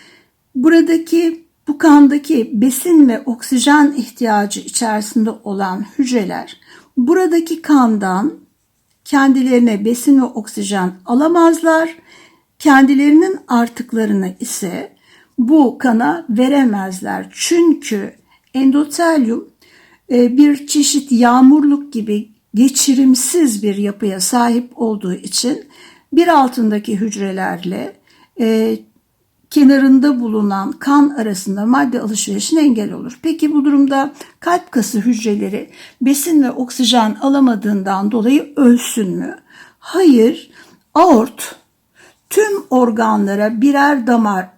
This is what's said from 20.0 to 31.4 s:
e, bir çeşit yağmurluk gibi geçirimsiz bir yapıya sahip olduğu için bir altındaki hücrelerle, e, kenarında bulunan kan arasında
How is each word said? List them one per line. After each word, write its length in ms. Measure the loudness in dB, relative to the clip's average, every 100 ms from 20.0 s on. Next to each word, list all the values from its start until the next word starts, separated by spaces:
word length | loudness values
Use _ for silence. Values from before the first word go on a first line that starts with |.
| -2
e, 260 | 0 2 4
bir 300 | 4 2 -2
çeşit 440 | -2 0 -2 0
yağmurluk 800 | 2 4 6 6 6 2 0 -4
gibi 380 | -10 -4 -6 -6 _ _ 0
geçirimsiz 1080 | 0 0 0 2 2 2 0 0 0 0
bir 120 | -4 -4
yapıya 440 | -6 -4 -6 -4
sahip 520 | -4 0 0 -2 -4 -6
olduğu 380 | -6 -4 -6
için 520 | -8 -6 -6 -4 -6 -12 _ -20 _ -2
bir 140 | 0 2
altındaki 680 | 2 2 -2 -2 -2 -6 -6
hücrelerle, 1000 | -6 -6 -8 -6 -8 -8 -8 -8 -10 -16 _ _ _ -4
e, 400 | -2 0 -2 -4 -10 _ _ _ _ _ _
kenarında 640 | 4 4 6 4 4 2 -2
bulunan 520 | -4 -2 -2 -4 -8
kan 380 | -8 0 2 2
arasında 560 | 0 -6 -6